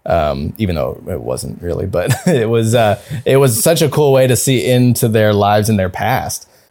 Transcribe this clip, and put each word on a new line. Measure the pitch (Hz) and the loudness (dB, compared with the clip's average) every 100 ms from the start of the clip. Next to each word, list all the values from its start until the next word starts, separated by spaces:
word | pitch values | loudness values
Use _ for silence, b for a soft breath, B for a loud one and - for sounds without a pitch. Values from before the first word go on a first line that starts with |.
| - | -4
Um, | 82 76 69 73 - | -2 -2 -4 -8 -4
even | 107 80 | -4 -2
though | 65 - - | -4 -8 -10
it | 80 | -8
wasn't | 58 64 - - | -8 -8 -10 -10
really, | 87 - 95 | -8 -6 -4
but | 87 92 131 | -4 -2 -2
<laughs> | - | -2
it | 143 110 | 0 0
was, | 117 110 120 | 0 0 2
uh, | 110 98 B 143 - | 2 -2 B -6 0
it | 135 | 2
was | 139 110 | 2 2
such | 160 165 | 0 2
a | 151 | 0
cool | 151 147 | 2 2
way | 135 131 | 4 4
to | 120 | 2
see | - 127 120 | 0 0 2
into | 123 123 117 117 | 2 2 2 2
their | 110 107 | 2 2
lives | 104 101 107 107 | 4 4 2 2
and | 107 | 0
their | 92 | -2
past. | - 104 120 76 - - b b | -4 -4 -4 -4 -10 -16 b b